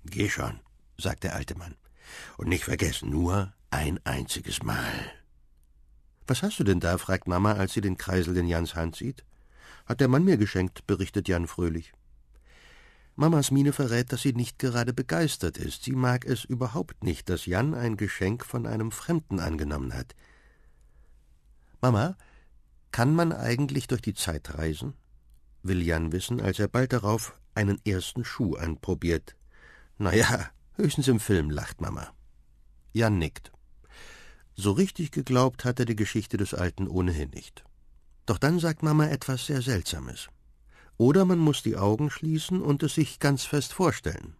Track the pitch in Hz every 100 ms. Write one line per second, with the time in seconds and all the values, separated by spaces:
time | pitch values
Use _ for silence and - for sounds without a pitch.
0 | 82 - - - 71 - _ _ _ -
1 | - - - 95 - 87 87 - _ -
2 | - - - - - 87 - - 85 67
3 | - 73 85 98 98 - _ - 76 90
4 | - 67 - - - - - 52 - -
5 | - - _ _ _ _ _ _ - -
6 | _ _ - 127 202 - 113 90 85 90
7 | - 92 - 90 101 104 95 - 101 92
8 | - 92 85 90 85 85 85 85 82 82
9 | 110 131 - - - - - - - -
10 | 135 131 185 139 104 95 92 - - 98
11 | 95 104 95 87 85 - 87 82 80 -
12 | _ - _ - _ - - - - _
13 | - - 151 165 135 135 139 139 135 117
14 | 123 127 143 120 120 - 131 120 117 123
15 | 131 165 160 - 87 - - - - 131
16 | 127 123 127 123 - 127 127 127 - -
17 | - 82 - 90 - 90 131 156 120 107
18 | 101 - 95 113 - 123 113 110 113 -
19 | - 170 - 95 87 80 76 73 67 64
20 | 62 - - - _ _ - _ - -
21 | - - _ _ _ - _ - 127 110
22 | 143 190 - - - - _ _ _ -
23 | 123 160 170 - 117 120 143 139 - 123
24 | - 95 - 76 - 73 80 78 131 139
25 | _ - _ - _ - 92 90 82 80
26 | 82 87 - 123 101 92 101 123 127 123
27 | 107 113 - - - - 101 101 - 95
28 | - - 120 - 107 76 82 78 - 87
29 | 85 82 - - - - - - - -
30 | 101 90 113 123 - - - - 196 -
31 | 131 117 - 98 76 76 - - 69 -
32 | - - - - - _ - - - 110
33 | 113 101 80 - - - _ - - -
34 | - - - - - - 98 101 190 -
35 | 156 - 131 127 127 123 123 127 120 110
36 | 104 - 104 - 98 - 87 - 95 90
37 | 90 80 71 - - - - - - -
38 | - - - 110 139 175 165 156 160 151
39 | 151 139 - 131 - 143 123 107 85 80
40 | 64 62 - - _ _ _ - - _
41 | 117 160 190 180 156 139 - 107 98 110
42 | 147 - 156 156 156 185 151 143 156 -
43 | 147 - 147 135 - 147 131 - 180 -
44 | - 69 - -